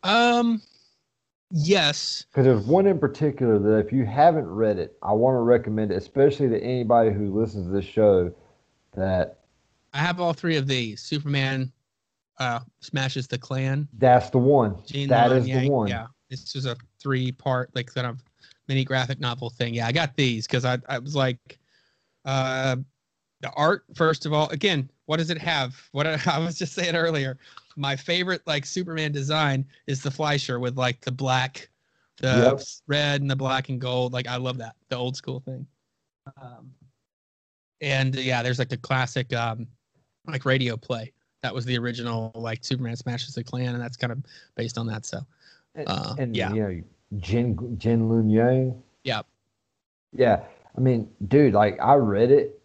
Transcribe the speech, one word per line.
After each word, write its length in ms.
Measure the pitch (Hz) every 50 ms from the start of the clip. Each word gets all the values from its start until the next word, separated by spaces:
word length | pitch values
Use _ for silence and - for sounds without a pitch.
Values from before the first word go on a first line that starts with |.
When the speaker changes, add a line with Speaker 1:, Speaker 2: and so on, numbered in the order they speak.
| -
Speaker 1:
Um, 580 | 185 208 233 240 240 240 240 240 233 233 214 - _ _ _ _ _ _ _ _ _ _ _ _ _ _ _ _ _
yes. 760 | 180 160 147 165 202 190 160 143 147 - - - - - - _ _
Speaker 2:
'Cause 120 | 143 131
there's 220 | 131 127 107 98
one 200 | 110 151 185 190
in 120 | 202 190 156
particular 600 | - 170 160 - 156 147 139 143 131 117 110 104
that 200 | 101 107 110 107 107
if 80 | 107 127
you 120 | 135 127
haven't 420 | 101 107 135 147 170 175 160 127
read 320 | 85 82 104 113 107 104 92
it, 180 | 82 - - _ -
I 100 | - 104
wanna 260 | 110 117 131 131 123 117
recommend 480 | 117 120 113 117 107 107 107 107 104
it, 60 | 95
especially 520 | 95 - - _ 139 139 139 139 - 143 127
to 120 | 117 107 -
anybody 480 | 120 127 127 120 110 120 117 113 110 101
who 200 | 101 104 101 95 104
listens 280 | 113 107 95 104 90
to 60 | 87 95
this 120 | 98 90
show 480 | - - - 107 104 98 92 92 90 90 _ _ _ _ _ _ _ _ _ _ _ _
that 460 | 101 95 95 95 92 80 - - _ _ _ _ _ _ _ _ _ _ _ -
Speaker 1:
I 40 | 139
have 220 | 151 175 175 180
all 120 | 180 170 156
three 240 | - - 170 165
of 100 | 147 135
these. 360 | 135 135 127 120 113 104 107 -
Superman, 680 | - 147 151 147 147 143 139 135 135 135 131 131 127 _ _ _ _ _ _ _ _ _ _ _ _ _ _
uh, 220 | 131 123 120 117 120 - _ _
Smashes 480 | - - - 143 135 135 - 135 127 -
the 80 | -
Klan. 500 | 120 - - 135 131 131 135 135 139 151 143 - 107
Speaker 2:
That's 320 | 127 127 123 123 - -
the 80 | - 127
one. 380 | 120 135 147 139 120 107 98 - -
Speaker 1:
Gene 240 | - - 139 139 139
Speaker 2:
That 180 | 127 113 120 123
Speaker 1:
Luen 80 | 127 131
Speaker 2:
is 40 | 123
the 40 | 127
Speaker 1:
Yang. 220 | 131 131 127 143
Speaker 2:
one. 180 | 143 127 107 101
Speaker 1:
Yeah. 160 | 120 117 110 120 _ _ _ _
This 260 | 131 131 - - -
is 80 | 139 131
a 120 | 131 120 127 - _ _ _
three-part, 760 | - 143 135 127 127 127 127 _ - 143 131 123 127 - _
like, 180 | 123 120 123 -
kind 140 | 131 123
of 180 | 123 117 127 _ _ _ _ _ - _ _ _ - 135
mini 120 | 135 131
graphic 360 | 131 131 131 127 120 135 -
novel 300 | - 123 120 135 127 117
thing. 240 | - _ 120 117 117
Yeah, 120 | 117 117
I 60 | 113 123
got 240 | 165 165 147 -
these 300 | - 143 127 117 110 110
'cause 180 | - - 127 120
I, 140 | 127 123 127 127 -
I 100 | 135 123
was 160 | 123 139 151
like, 440 | 143 135 131 123 123 _ _ - _ _ _ _ _ _ _ _ _ _ _ _ _ _
uh, 520 | 135 135 135 131 131 131 131 131 135 127 127 135 _ _ _ _ _ _ _ _ _ _ _
the 100 | - 127
art, 340 | - 147 147 160 196 190 _ _ -
first 300 | - 170 160 160 - -
of 80 | 156 151
all, 160 | 151 151 147
again, 400 | - 143 - 202 180 147 131 135 _ _ _
what 120 | - 151 160
does 100 | 165 156
it 80 | 175 160
have? 500 | 143 139 160 147 131 127 131 - - _ -
What 140 | 139 147
I, 120 | 160 156 147 123
<laughs> 0 |
I 120 | 175 156 147
was 200 | 165 170 160 -
just 140 | 185 151 -
saying 200 | - 175 175 165
earlier, 400 | 170 165 170 160 147 135 131 131 - _ - - - _ _ _
my 200 | - 143 139 139
favorite, 460 | 135 - - 170 180 180 185 185 170 _
like, 180 | - 151 147 139
Superman 480 | - - 185 180 180 160 160 156 151 147
design 540 | 143 135 139 151 156 156 143 135 135 135 139 _ _ _
is 160 | - 139 135 -
the 80 | 139
Fleischer 480 | 135 - 156 147 147 143 - - 127 120
with, 180 | 127 123 127 135
like, 220 | 127 123 117 - -
the 100 | - 127
black, 560 | 127 139 131 127 127 127 131 _ - - _ _ _ _ _ _ _ _ _ _ -
the 200 | - 131 127 123
Speaker 2:
Yep. 240 | 120 127 135 135 - - - - _
Speaker 1:
red 340 | - 143 147 147 147 143 143
and 100 | 143 139
the 60 | 135
black 320 | 135 135 131 131 131 131 -
and 120 | 135 123
gold. 320 | 131 127 127 127 127 123 123
Like, 140 | 127 127 120
I 80 | 123
love 220 | 123 127 127 123 120
that, 180 | 117 113 113 _ _ _
the 80 | 135
old 200 | 123 123 127 131
school 240 | - - - 131 127
thing. 260 | 131 - 131 127 135 - _ _ _ _ _ _ _ _ _ _ _ 135 - -
Um, 320 | 135 123 120 117 117 131 131 _ _ _ _ _ _ _ _ _ _ _ _ _ _ _ _ _ _ _ _ _
and, 340 | 156 143 135 135 135 131 127
yeah, 280 | 131 131 127 127 120 117
there's, 160 | 123 127 123
like, 100 | 127 120
the 80 | 127
classic, 560 | 113 - - 135 131 127 131 - 135 120 120 127
um, 320 | 120 117 117 113 117 117 110 _ _ _ _ _ _ _ _ _ _ _
like, 180 | - 151 131 -
radio 320 | 135 131 135 127 120 113
play. 360 | 113 _ - 123 113 113 123 _ _ _ _ _ _ -
That 120 | 127 101
was 100 | 131 117
the 120 | 123 127 120
original, 520 | 117 123 117 120 117 120 117 113 113 113 110
like, 280 | 113 113 113 113 113 -
Superman 320 | - 139 127 127 117 117
Smashes 380 | 117 - 127 120 123 123 - -
the 80 | 123 117
Klan, 300 | - - 123 127 123 120
and 80 | 120 120
that's 140 | 120 123
kind 160 | - - 123 120
of 60 | 135 135 - - - - _ _
based 240 | - 117 117 - -
on 80 | 117
that, 180 | 117 110 110 113
so, 220 | - - - 139 _ _ _ _ _ _ _ _ _ _
Speaker 2:
And, 140 | - 151 -
Speaker 1:
uh, 260 | - - - - 120 143
Speaker 2:
and, 180 | 135 120 113
Speaker 1:
yeah. 180 | 110 110 101 104
Speaker 2:
you 80 | 110 107
know, 200 | 98 90 85 85 - _ _ _ _ 101 101
Jin, 580 | 87 87 104 120 120 123 107 - 123 120 120 92
Jin 300 | - 113 117 113 113 113
Lun 220 | 113 113 110 107
Yang. 500 | 107 110 117 120 127 131 131 131 123 - - _ _ _ _
Speaker 1:
Yep. 220 | 135 117 107 - _ _ _ _ _ _ _ _ _ _ _ _ _ _ _ _ _ -
Speaker 2:
Yeah. 300 | 127 127 120 104 90 - - - _ _ - _
I 40 | -
mean, 300 | 127 131 127 117 107 - - _ - 92
dude, 240 | - 143 147 131 98
like, 240 | 104 107 104 92 -
I 140 | - 110 139
read 360 | 147 127 107 101 98 117 123
it. 280 | 135 147 - - - - _